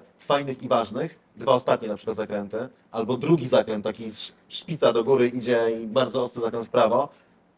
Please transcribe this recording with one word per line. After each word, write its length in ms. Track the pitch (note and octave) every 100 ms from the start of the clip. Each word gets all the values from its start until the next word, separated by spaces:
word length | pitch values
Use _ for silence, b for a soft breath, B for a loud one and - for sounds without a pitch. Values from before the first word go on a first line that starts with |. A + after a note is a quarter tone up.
| b _
fajnych 440 | - C#3+ C#3 B2+
i 40 | B2+
ważnych. 520 | B2 G#2+ A2+ D#3+ - _ -
Dwa 180 | A#2+
ostatnie 340 | B2+ C3 B2 G#2+
na 80 | G#2
przykład 220 | - G#2
zakręty, 520 | G#2 G#2 G2+ A2 C3 b b
albo 260 | A2 A2 B2
drugi 300 | D3 E3+ A#2+
zakręt, 360 | B2+ A2+ G#2+
taki 220 | G#2 A2 A2+
sz-, 280 | G#2 - - _
szpica 440 | - - D#3 B2+
do 100 | A#2
góry 240 | A2+ C3+ B2
idzie 540 | B2 A#2 A#2+ A2+ A2+
i 40 | A2+
bardzo 360 | A#2+ B2+ B2+
ostry 180 | B2 A#2+
zakręt 240 | A#2 A#2 A2
w 40 |
prawo. 400 | B2 A#2 A#2+ C#3+ b b b _